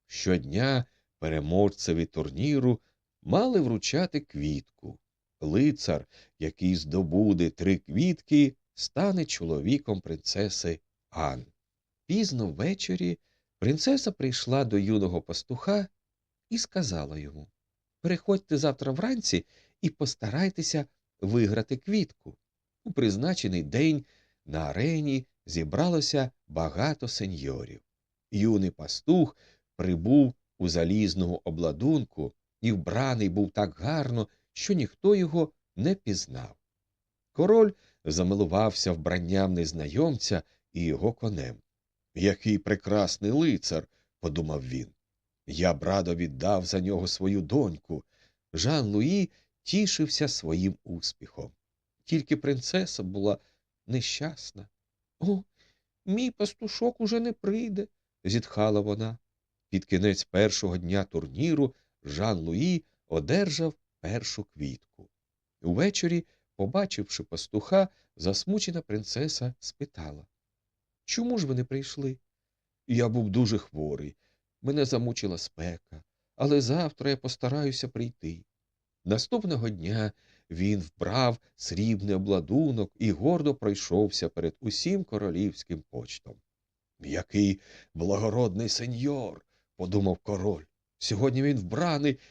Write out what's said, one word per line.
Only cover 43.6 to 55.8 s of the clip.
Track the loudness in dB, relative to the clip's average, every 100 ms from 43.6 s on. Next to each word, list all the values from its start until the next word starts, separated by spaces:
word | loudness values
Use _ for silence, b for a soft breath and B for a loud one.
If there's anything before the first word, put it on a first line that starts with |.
| -2 -4 -6 _ _ _
подумав | -6 -4 -4 -4 -6
він. | -8 -8 _ _ _ _ _ -10
«Я | 0 2
б | 2
радо | 0 0 0 -2
віддав | -4 -2 0 0 0
за | -2
нього | -2 -2 -2
свою | -2 0 0
доньку». | 0 0 0 -4 -10 -12 -12 _ _ _ _
Жан-Луї | -2 0 0 0 2 2 2 -2 b b _
тішився | -2 0 2 0 0 0 -2
своїм | -2 -2 0 0 -2
успіхом. | -8 -8 -8 -8 -14 -16 -16 _ _ _ _ _
Тільки | -2 -2 0 -2
принцеса | 0 -2 -2 -2 -2 -6
була | -6 0 0 0 _ _ _ _ -4
нещасна. | -4 -2 -4 -8 -10 -16 -18 -20 _ _ _ _ _
«О, | 0 0 -4 _ _ _